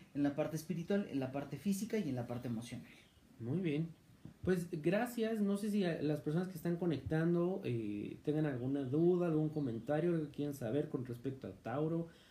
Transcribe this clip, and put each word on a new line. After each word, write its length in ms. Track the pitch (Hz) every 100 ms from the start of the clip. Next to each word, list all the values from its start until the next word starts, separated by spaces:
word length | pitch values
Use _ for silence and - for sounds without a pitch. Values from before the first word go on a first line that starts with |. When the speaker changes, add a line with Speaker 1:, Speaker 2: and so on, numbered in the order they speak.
| -
Speaker 1:
en 100 | 143
la 120 | 143 143
parte 220 | 147 160
espiritual, 500 | - 165 165 202 202
en 120 | 135
la 100 | 127
parte 240 | 139 143 139
física 400 | 202 196 220 220
y 120 | 160
en 60 | 123
la 120 | 120
parte 220 | 120 123
emocional. 360 | 113 - 117 - - - - - -
Speaker 2:
Muy 220 | 113 165
bien. 260 | 180 143 165 - - - - -
Pues 240 | - 185 175
gracias. 680 | 160 160 202 240 - 220 226
No 160 | 202 196
sé 160 | 214
si 140 | 208 180
a, 160 | 160
las 180 | 147 143
personas 300 | 151 160 185
que 60 | 160
están 200 | 175 170
conectando, 840 | 175 131 - 160 170 175 175 190
eh, 540 | 123 120 104 104 - - -
tengan 200 | 151 156
alguna 380 | 123 127 143
duda, 440 | 127 147 170 180 175
algún 200 | 156 156
comentario, 640 | 151 135 113 113 151 170
algo 140 | 165 151
que 60 |
quieran 220 | - 147
saber 360 | 143 113 139 151
con 160 | 139 123
respecto 420 | 120 135 - 98
a 40 |
Tauro, 540 | 95 113 135 156 165 165 - -